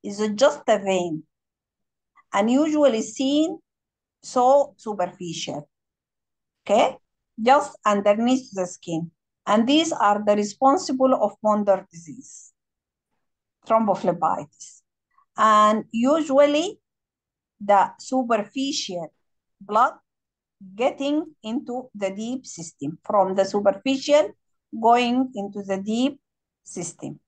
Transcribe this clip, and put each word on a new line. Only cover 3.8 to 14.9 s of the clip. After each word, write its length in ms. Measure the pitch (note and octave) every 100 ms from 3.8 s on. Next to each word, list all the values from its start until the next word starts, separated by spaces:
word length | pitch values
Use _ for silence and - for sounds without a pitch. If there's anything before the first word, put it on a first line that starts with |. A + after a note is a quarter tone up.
| _ _ _ _
so 520 | - B3+ B3 C#4+ C#4 _
superficial, 920 | A3 G3+ F3+ - F3 D#3 - D3 - _ _ _ _ _ _ _ _ _ -
okay? 320 | G#3+ C4+ - _ _ _ -
Just 360 | A3+ C#4+ C#4+ - G#3+
underneath 640 | G3+ G3+ G#3 A#3+ C4 -
the 120 | G3 F3+
skin. 460 | - - E3 E3+ _ _ _ -
And 220 | G#3+ A#3
these 240 | D4+ D#4+
are 320 | - G3+ G#3 G#3+
the 100 | G#3
responsible 760 | G#3 - C4+ F#4 - C4 C4
of 200 | B3+ G3+ -
Mondor 420 | G#3+ G#3 G3+ F#3+ F#3+
disease, 640 | E3 D#3 B2 - - - _ _ _ _ _ _ _ _ _ _ _ -
thrombophlebitis. 1120 | A3+ G#3+ F3+ F#3+ E3+ E3 F#2 - _ - - _